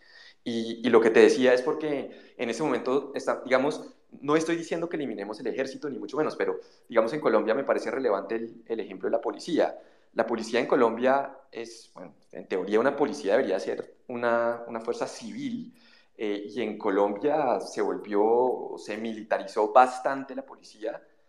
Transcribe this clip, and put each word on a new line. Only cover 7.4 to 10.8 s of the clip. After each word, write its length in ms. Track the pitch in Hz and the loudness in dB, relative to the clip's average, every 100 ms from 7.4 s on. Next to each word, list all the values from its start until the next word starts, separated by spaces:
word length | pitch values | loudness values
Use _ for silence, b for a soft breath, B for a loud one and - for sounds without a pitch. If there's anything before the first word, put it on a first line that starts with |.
| 104 127 | 2 0
me 80 | |
parece 260 | 135 107 110 | 0 -2 -2
relevante 460 | 127 123 98 95 113 | -2 0 0 -2 -6
el, 280 | 117 - - | -6 -12 -8
el 120 | 113 | -6
ejemplo 280 | 98 92 107 | -6 -6 -4
de 60 | |
la 80 | 117 | -2
policía. 540 | 117 101 - 135 90 b b b b - | -4 -8 -2 0 0 b b b b -4
La 120 | 117 | -2
policía 320 | 110 110 120 | -2 -2 -2
en 80 | 135 | 2
Colombia 680 | 156 | 4